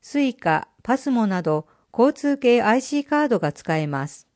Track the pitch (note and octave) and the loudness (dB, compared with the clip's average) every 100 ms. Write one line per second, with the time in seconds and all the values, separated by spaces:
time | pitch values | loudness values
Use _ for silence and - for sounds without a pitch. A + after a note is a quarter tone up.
0 | - C#4+ C4+ - F3 D#3 - _ - C4 | -4 -2 0 0 0 0 -2 _ -4 -2
1 | - B3 G#3+ F#3 E3 D3+ D#3 _ _ - | 0 0 0 0 0 -2 -4 _ _ 2
2 | B3+ D4 C#4+ C#4 B3+ A#3+ G#3 A#3 C4 C#4+ | 2 2 -2 0 2 4 4 0 0 -4
3 | C#4+ D4 D4 G#3+ D#3 - - D#3+ D3+ C#3 | -2 0 0 0 -2 -6 -4 -2 -2 -4
4 | C#3+ - _ | -6 -10 _